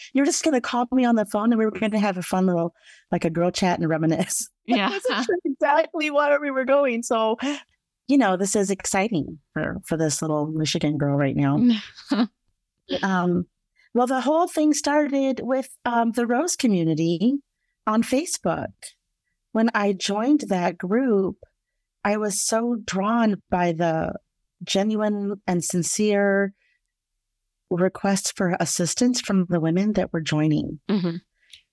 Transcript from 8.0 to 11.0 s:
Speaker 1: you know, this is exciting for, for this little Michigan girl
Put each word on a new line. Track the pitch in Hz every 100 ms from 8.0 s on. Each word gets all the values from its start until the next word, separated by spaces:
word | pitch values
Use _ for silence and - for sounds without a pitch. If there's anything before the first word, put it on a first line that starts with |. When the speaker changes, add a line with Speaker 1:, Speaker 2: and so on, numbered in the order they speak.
| -
Speaker 1:
you | 277
know, | 214 180
this | 196 220
is | 190
exciting | 196 - 196 202 170 - 160 _
for, | - 151 180 -
for | 160
this | 160 147
little | 160 151 147
Michigan | 156 151 170 151
girl | 147